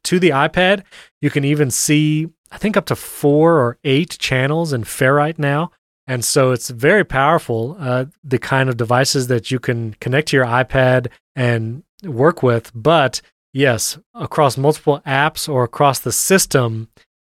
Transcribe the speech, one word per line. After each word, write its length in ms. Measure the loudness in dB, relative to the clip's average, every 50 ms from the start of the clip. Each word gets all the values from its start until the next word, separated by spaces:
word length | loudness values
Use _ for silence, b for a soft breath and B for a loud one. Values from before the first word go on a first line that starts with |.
| -4
to 140 | -2 0 2
the 120 | 2 2
iPad. 540 | 2 2 0 0 0 0 2 2 0 -2 B B B B B B _ _
You 80 | -4 -2
can 160 | 0 0 0
even 260 | 0 2 0 0 0
see, 580 | -2 -2 0 2 2 2 2 2 0 -2 -4 -6 -10 _ _ _
I 60 | -10
think, 220 | -6 -4 -2 -2 -2
up 80 | -2
to 100 | -2 -4
four 600 | -6 -8 -12 -6 -2 0 2 4 4 4 4 4 4
or 200 | 2 0 -2 -4 -2
eight 320 | 0 0 0 0 -2 -6 -8
channels 540 | -6 -4 -2 -2 0 -2 -2 -2 -4 -4
in 120 | -4 -6 -6
Ferrite 540 | -8 -4 0 0 2 2 2 0 -2 -2 -2
now. 320 | -2 -2 -2 -2 -4 -6 _ _ _ _ _ _ _
And 180 | -8 -6 -4 -4
so 260 | 0 2 2 2 2
it's 200 | 2 -2 -4 -10
very 340 | -6 0 2 2 4 2 2
powerful, 720 | 0 0 0 2 2 2 0 0 -2 -4 -4 -4 -6 -8 -8
uh, 280 | -4 -2 -2 -2 -4 -6 -12 _ -6
the 140 | -4 -4 -2
kind 320 | -2 0 0 0 0 0
of 80 | -2 -2
devices 480 | 0 2 2 2 2 2 0 -2 0
that 240 | 0 -2 -2 -2 -4
you 80 | -4 -4
can 340 | -2 -4 -4 -4 -6 -8 -10 -10
connect 280 | -6 -2 -2 -2 0 0
to 80 | 0 0
your 80 | 0
iPad 600 | 2 0 0 0 0 0 2 2 4 2 2 0 b b b _ _ _
and 460 | -2 0 0 0 -2 -4 -6 -8 -12 -16 _ _ _
work 400 | -12 -6 -2 2 2 2 2 2
with. 300 | 2 2 2 0 -2 -8 -10
But 460 | -2 0 2 4 4 2 0 -2 -8 b b _ _ _ _
yes, 460 | -2 0 2 2 2 0 -2 -6 -8 -12 -18 _ -14
across 420 | -12 -12 -4 0 2 2 2 2
multiple 460 | 0 0 0 0 0 0 -2 -2 -2 -2
apps 400 | -2 0 0 0 0 -2 -6 -6
or 160 | -4 -2 -2
across 380 | -2 -2 0 2 2 2 2 0
the 100 | -4 -4
system, 800 | -4 -2 0 2 2 2 2 2 0 0 0 0 -2 -6 -10 -12 b b b _ _ _ _